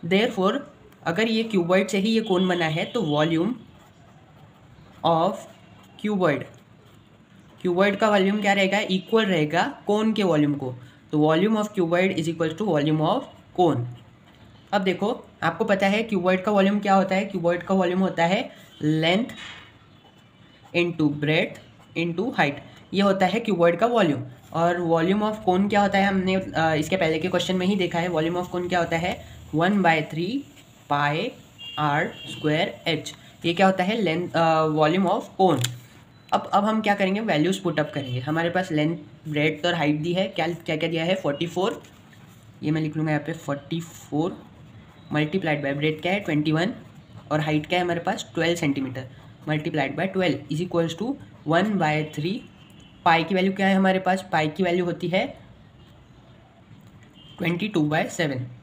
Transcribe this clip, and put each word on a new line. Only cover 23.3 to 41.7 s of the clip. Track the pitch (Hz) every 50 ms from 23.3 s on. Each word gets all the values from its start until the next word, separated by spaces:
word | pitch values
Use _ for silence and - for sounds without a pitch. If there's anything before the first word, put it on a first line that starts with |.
| 185 226
क्यूबॉइड | 226 - 196 170 170 170 170 175
का | 220
वॉल्यूम। | 240 240 226 196 165 139 127 120 - - - - - -
और | 160 170 170 175 175
volume | 175 165 165 165 160 180 196 214
of | 208 214 214 214 - 185
cone | 180 180 202 208
क्या | 208 202
होता | 202 196 190
है? | 196 190
हमने, | 202 196 190 180 185 190
अ, | 190 190 - - 151 160 160 160
इसके | 151 156 - 190
पहले | 185 175 160 160 156
के | 160
question | 185 180 175 170 - 185
में | 185 180
ही | 185 208
देखा | 196 180 170 170 170
है। | 170 185
Volume | 175 156 156 165 175
of | 180 180 180 -
cone | 180 180 180
क्या | 185 180
होता | 170 165 165
है? | 165 170 185 220 - - - - - - - -
वन | 151 165 185 208 202
बाय | 180 175 160 156
थ्री | 151 - - 156 175 185 240 277 277 - - - - - - - - -
पाई | 143 143 143 143 147 160 208 262 - - - - - - - - - -
आर | 151 147 143 151 170
स्क्वायर | 233 - - - - - - - 151 151 160 185 202 - - -
एच। | 170 165 156 - - - - - - - - -
ये | 165 170
क्या | 175 196
होता | 190 190 190 180
है? | 185 220 240
Length, | 208 170 160 170 180 - -
अ, | 165 165 165 160 160 160
volume | 156 151 151 156 151 165 185 196
of | 170 196 247 - - - -
cone। | 190 185 156 127 120 - - - - - - - - - - - - - -
अब, | 202 - - -
अब | 196 202
हम | 214 220 220
क्या | 208 208 202
करेंगे? | 196 196 185 190 208
Values | 233 214 170 151 156 175 190
put | 190 - 175 156 156
up | 147 147 -
करेंगे। | 147 123 120 123 123
हमारे | 123 147 156 165 165 170
पास | 170 180 190 -
length, | 160 151 151 160 170 170 - - - - -
breadth | 156 151 147 151 160 151 156 -
और | 175 175
height | 170 147 151 151
दी | 151 151 175 175
है। | 185 196
क्या, | 190 - - 160
क्या, | 165 175 170 - - 160
क्या | 156 165 160
दिया | 165 160 160
है? | 170 190
फ़ोर्टी | 190 - 151 143 - 170
फ़ोर, | 170 - 180 185 220